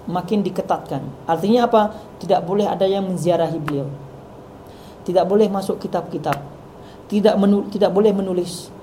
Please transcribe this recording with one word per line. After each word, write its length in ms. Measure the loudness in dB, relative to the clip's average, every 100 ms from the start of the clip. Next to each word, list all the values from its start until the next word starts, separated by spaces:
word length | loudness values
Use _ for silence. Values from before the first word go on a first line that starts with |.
| -6
makin 320 | -6 -2 0
diketatkan. 880 | 0 -2 -2 -2 -4 -8 -8 -8 -4
Artinya 400 | 0 2 4 4
apa? 240 | 4 2 -2 -16 -8
Tidak 240 | 0 0
boleh 240 | 2 0 2
ada 240 | 2 2
yang 160 | 2 -2
menziarahi 540 | -2 0 2 0 -2
beliau. 240 | -4 -4 -4 -10 -16 -18 -20 -20 -20 -20 -20 -20 -20 -14
Tidak 180 | 0 2 4
boleh 240 | 4 4
masuk 260 | 0 -4 -4
kitab-kitab. 560 | -4 -6 -6 -6 -4 -4 -6 -18 -20 -20 -20 -18 -4
Tidak 240 | 2 4 6
menu-, 320 | 4 4 2
tidak 220 | 2 2
boleh 240 | 4 4 2
menulis, 560 | 0 -2 -4 -6 -14 -18